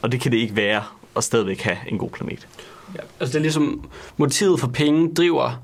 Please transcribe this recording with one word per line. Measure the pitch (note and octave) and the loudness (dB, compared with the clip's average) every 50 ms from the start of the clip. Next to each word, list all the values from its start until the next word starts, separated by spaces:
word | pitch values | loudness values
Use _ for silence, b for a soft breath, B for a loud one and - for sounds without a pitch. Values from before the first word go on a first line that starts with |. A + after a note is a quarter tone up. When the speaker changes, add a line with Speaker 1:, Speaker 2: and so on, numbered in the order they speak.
Speaker 1:
Og | - A#2 | -2 -2
det | B2 B2 | -2 -2
kan | - C3+ | 0 0
det | A#2 A2+ | 2 2
ikke | A#2 A2 G2+ | 0 0 0
være, | G#2+ G#2 G2+ G#2+ G#2+ G#2 - - - - - - | 0 0 2 0 0 -2 -6 -18 -20 -20 -6 -4
og | - A2+ | -4 -2
stadigvæk | - - A#2 G#2 F#2+ F#2+ - | 0 0 0 0 0 -4 -4
have | - G#2+ F2 F#2 - - | -2 -4 -4 -4 -6 -8
en | A2 F#2+ | -6 -6
god | F#2+ - | -6 -8
planet. | - - - - - - - - B B B B B B B B - | -8 -10 -10 -10 -10 -12 -16 -20 B B B B B B B B -16
Speaker 2:
Ja, | - - - - - | -16 -16 -18 -8 -6
altså, | - B2+ | -6 -2
det | C#3 D3+ | 0 0
er | |
ligesom, | D#3 D#3+ D3+ D#3 D3 - - - - - B B B B B | 0 2 2 2 0 0 -2 -6 -10 -14 B B B B B
motivet | - D3 D3 - - G3+ F#3+ F3 C#3 | 0 0 2 2 2 4 4 4 4
for | C3+ B2 | 2 -2
penge | B2 - D3 D3 D3+ D#3+ E3 E3 E3 | 0 2 2 4 4 4 4 2 2
driver | E3 E3+ F3 E3 C#3 B2 A#2+ B2 - | 2 4 4 4 2 0 0 -4 -8